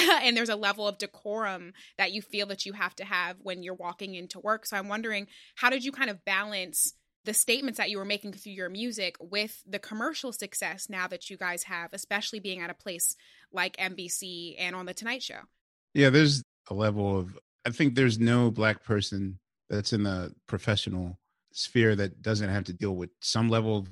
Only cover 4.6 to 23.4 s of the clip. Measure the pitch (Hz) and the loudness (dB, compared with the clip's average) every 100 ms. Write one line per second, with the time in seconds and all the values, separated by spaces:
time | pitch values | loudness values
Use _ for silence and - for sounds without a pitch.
4.6 | - 202 196 208 226 202 202 - - - | -2 -6 -4 -4 -4 -6 -8 -18 -20 0
5.6 | 247 262 262 262 254 196 - 190 214 202 | 0 2 -2 -2 -4 -2 -2 0 0 -6
6.6 | 180 - - - _ _ - 214 - 247 | -4 -2 -2 -2 _ _ -4 0 2 2
7.6 | 269 226 196 202 196 208 202 190 208 190 | 0 -2 -2 -2 -4 -4 -6 -14 -14 -8
8.6 | 180 196 240 214 180 - 170 202 214 - | -8 -4 -6 -4 -6 -6 -6 -4 -4 -8
9.6 | - 196 - 220 262 311 262 - 196 - | -10 -10 -8 -6 -4 -4 -8 -10 -10 -6
10.6 | 180 185 - 190 180 180 - 190 180 175 | -6 -6 -8 -6 -6 -6 -12 -8 -6 -6
11.6 | - 175 170 196 - 202 208 220 190 185 | -6 -8 -8 -12 -4 -4 -4 -6 -8 -6
12.6 | 170 175 202 170 - - - - _ 185 | -8 -10 -10 -2 -2 -2 -14 -20 _ -2
13.6 | 185 - 190 185 175 - 185 175 170 - | -2 0 -4 -4 -6 -6 -6 -10 -10 -6
14.6 | 180 185 185 185 226 254 - - - _ | -6 -6 -8 -8 -6 -6 -8 -12 -18 _
15.6 | _ _ _ 143 139 143 151 139 - _ | _ _ _ 6 10 10 8 6 0 _
16.6 | - 98 107 104 101 95 90 98 _ _ | -8 2 2 4 2 2 0 -8 _ _
17.6 | 123 117 147 123 131 110 117 120 117 107 | -6 2 4 6 4 6 6 6 4 4
18.6 | 110 101 - 104 - 98 95 92 _ _ | 2 2 0 0 0 -4 -4 -8 _ _
19.6 | - 104 98 107 104 92 87 - - 104 | -4 -2 0 2 2 0 -6 -10 -6 -4
20.6 | - 104 104 92 87 90 _ _ _ - | 2 0 0 -4 -6 -8 _ _ _ -8
21.6 | - 123 113 101 95 - 110 107 101 101 | 0 4 6 4 0 -2 -2 0 0 -2
22.6 | 92 90 104 92 87 _ - 113 | -2 -4 -2 -2 -6 _ -2 2